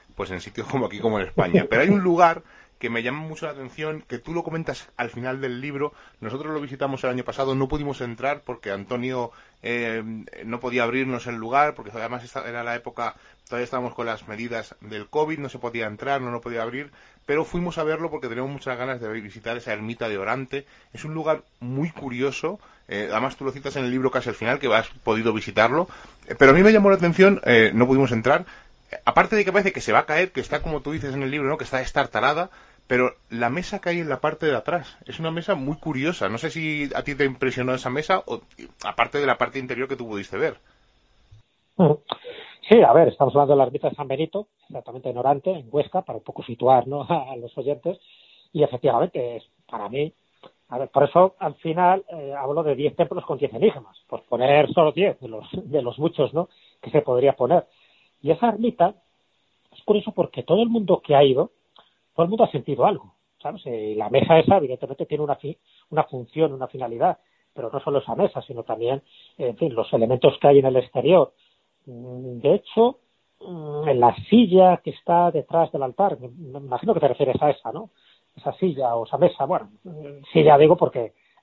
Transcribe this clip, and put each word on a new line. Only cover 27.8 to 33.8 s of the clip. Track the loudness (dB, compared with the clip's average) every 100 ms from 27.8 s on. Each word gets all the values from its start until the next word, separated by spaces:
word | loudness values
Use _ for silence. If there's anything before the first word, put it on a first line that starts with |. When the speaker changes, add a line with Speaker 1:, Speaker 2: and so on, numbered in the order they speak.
| 4
Speaker 1:
pudimos | 4 2
entrar, | 0 2 0 -2 -18 -20 _ -18 -6 0
aparte | 2 4 2
de | 2
que |
parece | 0 0
que | -2
se | 2
va | 2
a | 2
caer, | 0 -2
que | -4
está | -6 -6
como | -6 -8
tú | -6
dices | -8 -6 -6
en |
el | -6
libro, | -4 -4
¿no?, | -4
que |
está | -4 -6
estartalada, | -4 -4 -2 0 0 0 -4 -10 _ _ -4
pero | 0 0 -4 -12
la | -4 -4
mesa | -4 -8
que | -8